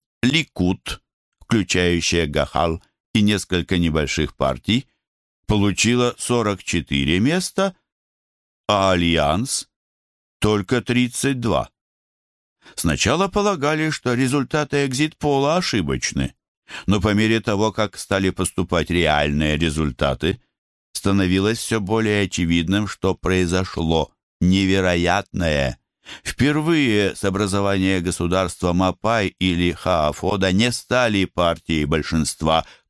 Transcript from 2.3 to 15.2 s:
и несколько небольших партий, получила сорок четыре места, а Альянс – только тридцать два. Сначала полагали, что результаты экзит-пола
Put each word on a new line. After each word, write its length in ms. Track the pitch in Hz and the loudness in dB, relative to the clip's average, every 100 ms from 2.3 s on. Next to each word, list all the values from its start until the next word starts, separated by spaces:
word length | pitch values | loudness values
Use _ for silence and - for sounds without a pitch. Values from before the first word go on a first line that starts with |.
| 73 71 69 85 82 _ _ _ | -2 -2 0 -2 -2 _ _ _
и 80 | 110 | 2
несколько 560 | 104 101 - 90 78 90 | 2 2 0 -2 0 0
небольших 600 | 85 78 71 - 73 - | 2 0 -2 -2 -4 -2
партий, 500 | 67 62 - 117 - _ _ _ _ _ | -2 -2 -2 -2 -2 _ _ _ _ _
получила 680 | - 107 101 90 110 123 120 - | -2 0 2 0 0 2 0 -2
сорок 480 | - 120 104 95 | -2 0 0 -2
четыре 560 | - 87 69 69 69 87 | -4 -4 -2 -2 0 2
места, 560 | 123 175 180 - 196 185 _ _ _ _ _ _ _ _ - | 2 0 -4 -2 -4 -4 _ _ _ _ _ _ _ _ -2
а 260 | 104 95 | 2 2
Альянс – 760 | 90 85 82 73 87 135 - - _ _ _ _ _ _ - | 2 2 2 2 0 -2 -6 -8 _ _ _ _ _ _ -2
только 400 | 107 104 95 127 | 0 0 0 -2
тридцать 600 | - 123 123 - 139 131 | 0 0 0 -2 -4 -2
два. 280 | 120 73 - _ _ _ _ _ _ _ _ _ - | 0 -2 -2 _ _ _ _ _ _ _ _ _ -18
Сначала 540 | - 85 71 - 160 190 | -6 -2 0 0 0 0
полагали, 640 | 208 202 180 143 156 156 | 0 0 0 -2 -2 -2
что 240 | - 127 | -4 -2
результаты 720 | 120 131 139 123 151 147 143 139 | 0 0 0 -2 -4 -2 -2 -2
экзит-пола 720 | 131 156 - | 0 -2 -2